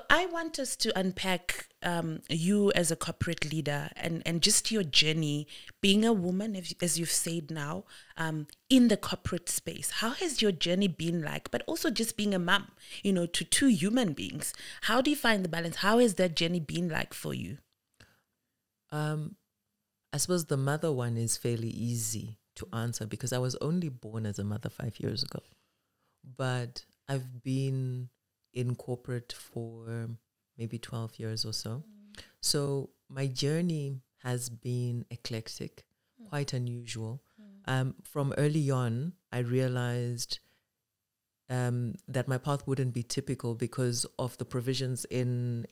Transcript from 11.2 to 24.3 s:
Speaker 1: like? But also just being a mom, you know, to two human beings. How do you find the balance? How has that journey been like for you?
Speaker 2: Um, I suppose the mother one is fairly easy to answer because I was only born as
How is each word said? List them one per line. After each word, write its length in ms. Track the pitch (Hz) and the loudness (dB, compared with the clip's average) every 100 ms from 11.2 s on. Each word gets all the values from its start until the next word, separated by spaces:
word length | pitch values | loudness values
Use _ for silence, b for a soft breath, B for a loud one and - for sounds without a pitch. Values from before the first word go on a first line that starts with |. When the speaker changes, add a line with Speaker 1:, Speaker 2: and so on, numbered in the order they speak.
Speaker 1:
like? 260 | 147 147 - | 0 -4 -4
But 120 | - - | -4 -2
also 220 | 330 330 | 0 0
just 260 | 220 226 - | 0 0 0
being 180 | 208 | 0
a 60 | 190 | 2
mom, 280 | 170 190 - B B B | 4 2 2 B B B
you 80 | 202 | 2
know, 140 | 190 175 | 2 2
to 180 | - | -2
two 240 | 165 - 277 | 0 4 6
human 460 | 196 185 233 226 | 6 4 2 2
beings. 400 | 139 95 - - B B B | 0 -6 -6 -8 B B B
How 180 | - 233 | 2 4
do 80 | 269 | 4
you 80 | 294 | 2
find 260 | 233 214 | 2 2
the 60 | 185 | 0
balance? 280 | 165 170 160 | -2 -4 0
How 200 | 190 226 | 4 6
has 160 | 247 175 | 6 6
that 200 | 185 151 | 2 2
journey 240 | 165 175 | 2 2
been 260 | 147 156 175 | -2 -2 0
like 260 | 156 - | -2 -4
for 200 | - 151 | -6 -6
you? 240 | - - 139 _ _ _ _ b b _ _ _ _ _ _ _ | -4 -6 -8 _ _ _ _ b b _ _ _ _ _ _ _
Speaker 2:
Um, 440 | 151 151 156 147 - _ _ _ _ _ _ _ | -4 -2 -4 -6 -10 _ _ _ _ _ _ _
I 40 | 143 | -4
suppose 280 | - 180 160 | 0 0 0
the 100 | 143 | 0
mother 340 | 135 151 165 | 0 0 0
one 240 | 135 120 117 | 0 0 0
is 180 | 117 - | 0 -2
fairly 340 | 123 117 113 | -2 -2 -2
easy 680 | - 117 120 110 110 110 110 _ - | -4 -2 -2 -4 -4 -8 -12 _ -14
to 120 | - | -8
answer 360 | 113 117 117 110 | -4 -4 -4 -6
because 260 | 107 - | -6 -2
I 60 | 127 | 0
was 160 | 127 - | 0 -2
only 340 | 143 175 165 | 0 0 -2
born 380 | 123 107 110 | -6 -8 -4
as 100 | 107 | -4